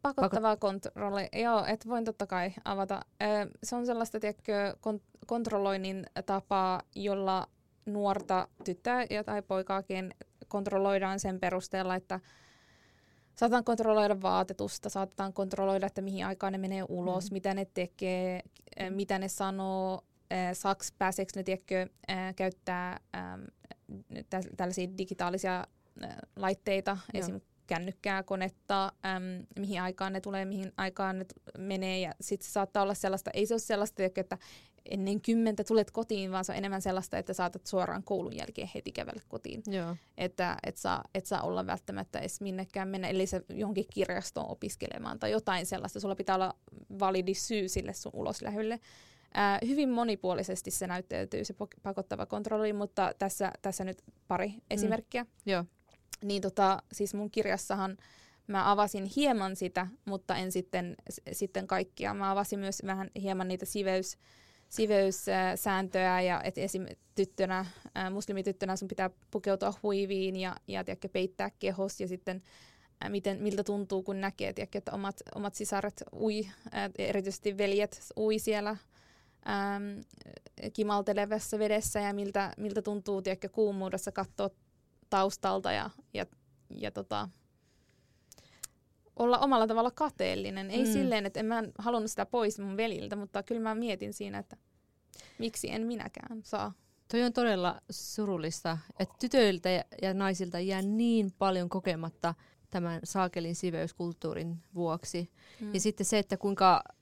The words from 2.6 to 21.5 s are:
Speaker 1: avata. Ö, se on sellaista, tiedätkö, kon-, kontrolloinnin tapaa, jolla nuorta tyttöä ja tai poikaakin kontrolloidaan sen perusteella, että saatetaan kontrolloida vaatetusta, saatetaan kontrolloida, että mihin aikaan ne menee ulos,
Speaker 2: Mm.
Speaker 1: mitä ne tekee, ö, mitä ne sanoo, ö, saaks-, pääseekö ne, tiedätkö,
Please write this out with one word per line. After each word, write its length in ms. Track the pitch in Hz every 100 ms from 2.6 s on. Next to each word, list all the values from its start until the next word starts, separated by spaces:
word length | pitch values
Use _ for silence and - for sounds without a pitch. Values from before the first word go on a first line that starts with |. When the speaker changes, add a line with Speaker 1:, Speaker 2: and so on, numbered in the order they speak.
Speaker 1:
avata. 360 | - 196 190 196 - _
Ö, 40 | 214 208 202 -
se 140 | - 240
on 100 | 240
sellaista, 340 | 233 226 226
tiedätkö, 560 | 214 208 - 202 202 -
kon-, 200 | 220 208 _ - -
kontrolloinnin 800 | 233 226 208 196 196 190 190 - - 190
tapaa, 560 | 196 196 196 185 185 -
jolla 520 | - 202 196 190 190 - _ _ _ -
nuorta 600 | 208 202 196 - 185 - _
tyttöä 420 | - 180 240 247 240
ja 140 | 214
tai 180 | 214 208
poikaakin 720 | 202 190 190 196 190 185 185 - - _ -
kontrolloidaan 720 | 208 196 196 196 196 190 196
sen 200 | 196 185
perusteella, 540 | 185 185 185 190 185
että 260 | 185 185 185 - - - - _ - _ _ _ _ _
saatetaan 300 | - 233 240
kontrolloida 580 | 226 226 220 214 208 196
vaatetusta, 680 | 185 185 190 190 202 - 208
saatetaan 440 | 196 196 - 196
kontrolloida, 540 | 190 196 196 196 196 190
että 160 | -
mihin 240 | 196 196 190
aikaan 260 | 190 190
ne 60 | 190
menee 260 | 190 190 185
ulos, 420 | 180 180 180 190
Speaker 2:
Mm. 40 |
Speaker 1:
mitä 200 | 196 196
ne 100 | 190 190
tekee, 680 | - 180 - 190 185 185 180 - - - -
ö, 100 | 185
mitä 280 | 196 196 190
ne 100 | 190
sanoo, 760 | - 196 190 190 190 185 185 _ _ _
ö, 20 | 185 180
saaks-, 400 | 180 196 190 - _
pääseekö 340 | 190 190 190 196
ne, 60 |
tiedätkö, 380 | 190